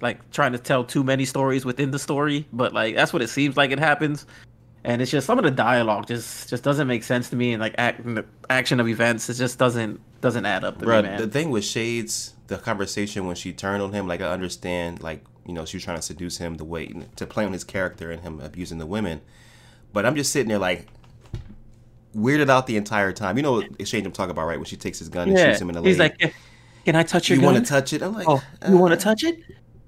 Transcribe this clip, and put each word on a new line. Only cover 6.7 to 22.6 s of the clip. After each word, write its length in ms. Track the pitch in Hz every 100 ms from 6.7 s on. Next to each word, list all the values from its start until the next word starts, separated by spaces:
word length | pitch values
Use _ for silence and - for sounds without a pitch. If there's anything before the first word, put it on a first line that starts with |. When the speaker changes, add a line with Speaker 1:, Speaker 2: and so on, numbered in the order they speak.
| 143 131
Speaker 1:
make 160 | 120
sense 260 | - 123 120
to 60 | 120
me. 180 | 123
And, 80 | 110
like, 140 | 110 -
act, 260 | 120 -
the 220 | 117 110 - - -
action 300 | 131 123 127
of 80 | 117
events, 420 | 110 117 110 -
it 60 | 120
just 220 | 127 -
doesn't, 400 | 127 117 110 - - -
doesn't 240 | 127 113 101
add 180 | 95
up 160 | 104 -
to 60 | 110
Speaker 2:
Bruh, 180 | 110
Speaker 1:
me, 60 | 101
man. 100 | 104
Speaker 2:
the 60 | 110
thing 220 | 139 160
with 120 | 110
Shades, 720 | 101 120 113 117 107 - - - -
the 100 | 95
conversation 680 | 117 104 95 107 104 101 92
when 80 | 87
she 180 | 92
turned 280 | - 98 101
on 80 | 98
him, 140 | 101 92
like, 140 | 87
I 60 | 90
understand, 680 | 92 90 - 92 87 85 87
like, 200 | 80 76 - _ -
you 80 |
know, 120 | 85 80
she 120 | 92
was 60 |
trying 140 | 92 82
to 40 |
seduce 360 | - 80 87 -
him 180 | 85 82
the 100 | 78
way, 220 | 82 - - - -
to 100 | 90
play 200 | 110 104
on 80 |
his 100 | 90
character 480 | - 98 92 - 82
and 100 | 85
him 180 | 87 78
abusing 360 | 69 85 85 82
the 60 | 80
women. 360 | 107 95 78 - - - - - - -
But 120 | 104 110
I'm 100 | 143
just 160 | 135
sitting 160 | 147 110
there, 80 | 101
like, 280 | 92 87 - - - - - - - - - - - - _ 107
weirded 340 | 117 151 139
out 180 | 131